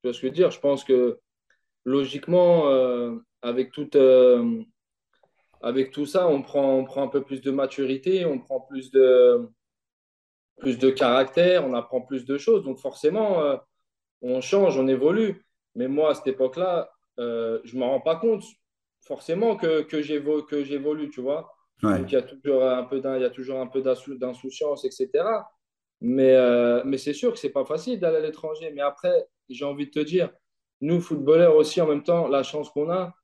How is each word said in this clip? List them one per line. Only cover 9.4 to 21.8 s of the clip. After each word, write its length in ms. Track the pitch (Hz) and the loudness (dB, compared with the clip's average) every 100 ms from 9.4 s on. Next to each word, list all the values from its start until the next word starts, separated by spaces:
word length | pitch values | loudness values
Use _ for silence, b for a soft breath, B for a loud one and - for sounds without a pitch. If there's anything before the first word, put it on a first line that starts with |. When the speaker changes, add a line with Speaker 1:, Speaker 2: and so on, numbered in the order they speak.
| 117 _ _ _ _ _ _ _ _ _ _ _ | 0 _ _ _ _ _ _ _ _ _ _ _
Speaker 1:
plus 200 | 139 120 | -4 2
de 120 | 131 | 2
caractère, 760 | 131 131 127 135 - 175 180 139 | 4 2 2 2 2 4 4 0
on 80 | |
apprend 280 | 120 - 127 | -4 -4 -8
plus 240 | - 135 120 | -6 -10 -6
de 100 | 143 | -4
choses. 280 | 143 220 | 2 0
Donc 140 | 139 131 | 0 -8
forcément, 640 | 135 - 151 196 214 180 | -10 -2 -2 0 0 0
euh, 140 | 147 139 _ _ _ _ _ _ | 0 -2 _ _ _ _ _ _
on 200 | 123 127 | -6 -6
change, 380 | 127 196 190 135 | 0 2 2 2
on 100 | 131 | 0
évolue. 560 | 131 143 202 214 175 _ _ _ | 2 2 2 -2 -4 _ _ _
Mais 140 | - 131 | -8 -4
moi, 220 | 143 156 | 0 0
à 40 | |
cette 120 | 143 135 | 0 -4
époque-là, 640 | 135 131 165 185 170 - _ _ - | -2 -4 -2 -4 -4 -6 _ _ -10
euh, 420 | 120 117 117 113 | -8 -6 -4 -6
je 120 | 120 123 | -8 -6
m'en 140 | 123 | -2
rends 100 | 135 | -2
pas 160 | 156 165 | -2 -2
compte 280 | 226 214 - _ _ _ _ _ _ | -2 -2 -6 _ _ _ _ _ _
forcément 500 | 135 - 165 226 208 | -14 -8 -4 -2 -2
que, 260 | 165 160 | -2 -2
que 180 | 147 156 | -2 -6
j'évo-, 420 | 147 151 143 151 | -4 -6 -2 -4
que 220 | 151 147 | -4 -6
j'évolue, 460 | 135 143 143 151 143 | -6 -6 -6 -6 -8
tu 100 | - | -8
vois. 320 | 127 151 - _ _ _ | -6 -6 -8 _ _ _